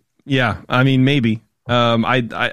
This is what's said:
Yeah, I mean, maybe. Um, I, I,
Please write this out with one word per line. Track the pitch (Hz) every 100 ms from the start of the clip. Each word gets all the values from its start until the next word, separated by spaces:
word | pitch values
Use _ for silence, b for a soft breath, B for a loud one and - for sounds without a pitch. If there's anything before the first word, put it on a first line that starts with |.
| _ _ 139
Yeah, | 135 117 87 -
I | 123
mean, | 135 131
maybe. | 131 143 117 110 - _ -
Um, | 120 117 117
I, | 107 127 113
I, | - 120